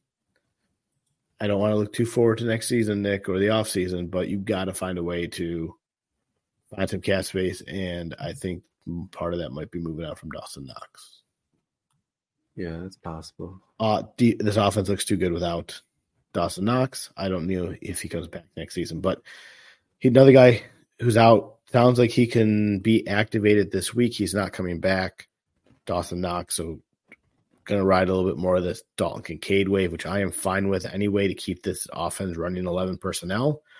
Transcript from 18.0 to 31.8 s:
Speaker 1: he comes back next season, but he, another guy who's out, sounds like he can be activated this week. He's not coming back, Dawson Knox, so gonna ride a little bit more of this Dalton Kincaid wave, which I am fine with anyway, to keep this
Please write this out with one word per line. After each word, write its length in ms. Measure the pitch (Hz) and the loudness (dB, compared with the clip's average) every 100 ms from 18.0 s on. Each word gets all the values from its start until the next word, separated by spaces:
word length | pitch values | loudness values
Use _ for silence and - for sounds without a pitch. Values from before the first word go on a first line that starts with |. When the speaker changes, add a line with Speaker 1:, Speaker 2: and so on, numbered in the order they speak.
Speaker 1:
he 80 | 90 | -8
comes 180 | 85 82 | -8 -10
back 180 | - - - | -14 -16 -14
next 180 | 76 90 | -10 -8
season, 260 | 82 82 | -8 -4
but 200 | 92 - - - - - - _ _ _ | -4 -4 -8 -20 -20 -20 -20 _ _ _
he, 120 | 127 | 4
another 220 | 123 135 | 10 10
guy 320 | 131 127 113 - _ _ - | 12 10 8 -4 _ _ -2
who's 180 | 120 110 | 2 6
out, 400 | 113 107 - - _ | 8 8 4 -14 _
sounds 260 | 123 123 123 | 4 6 6
like 140 | 120 | 4
he 160 | 127 117 | 4 2
can 500 | 117 107 107 104 101 | 4 4 4 2 0
be 300 | 110 110 - | 2 2 2
activated 640 | 101 107 113 104 104 98 | -2 0 2 4 4 2
this 240 | 95 - 117 | -2 -2 0
week. 180 | 120 | 0
He's 220 | 117 95 98 | 0 -2 -2
not 180 | 92 | -4
coming 260 | - 90 85 | -4 -6 -2
back, 480 | 92 95 92 - - _ _ _ _ _ - | 0 0 -2 -8 -20 _ _ _ _ _ -4
Dawson 340 | 87 87 87 | -4 -4 -4
Knox, 320 | 90 87 87 | -4 -4 -6
so 260 | - 82 80 _ _ _ - _ _ _ _ - | -6 -6 -10 _ _ _ -20 _ _ _ _ -4
gonna 180 | 101 | 0
ride 260 | 95 92 92 | 4 4 4
a 40 | |
little 160 | 92 92 | 2 0
bit 80 | 71 | 0
more 200 | 92 92 | 0 0
of 60 | |
this 200 | 90 - - - | 0 -6 -12 -6
Dalton 260 | 90 - | -4 -4
Kincaid 440 | - 80 - 98 95 | -12 -12 0 0 2
wave, 240 | 98 92 | 2 0
which 140 | 82 - | -4 -4
I 140 | 101 | -4
am 100 | 95 | -4
fine 360 | - 98 95 98 | -4 -2 -2 0
with 180 | 95 - | -2 -4
anyway, 420 | 98 104 101 98 | -4 0 0 0
to 60 | |
keep 300 | 87 - 90 | -2 -8 -6
this 240 | 98 - | -6 -6